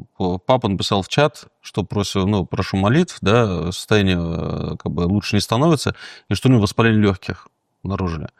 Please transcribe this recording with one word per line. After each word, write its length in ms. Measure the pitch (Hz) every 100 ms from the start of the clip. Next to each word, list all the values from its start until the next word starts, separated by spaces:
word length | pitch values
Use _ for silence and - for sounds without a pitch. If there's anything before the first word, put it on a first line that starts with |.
| - -
п-, 220 | 92 92
папа 240 | - 131 110
написал 320 | 92 - 101
в 60 | 92
чат, 360 | - 151 - - _
что 220 | - -
просил, 440 | 92 104 98 98 95
ну, 180 | 90
прошу 320 | 85 - 95 98
молитв, 400 | 101 147 180 -
да, 500 | 92 117 110 87 85
состояние, 440 | - - 107 98 90
э, 580 | 85 82 82 85 82 82
как 120 | -
бы 80 | 76
лучше 340 | 87 101 - 104
не 40 |
становится, 540 | - 117 160 151 - - - - -
и 60 |
что 140 | 101 127
у 20 |
него 100 | 127
воспаление 380 | 101 - 113 107
лёгких 460 | 104 90 - - - _ _ _
обнаружили. 460 | 92 95 92 80 -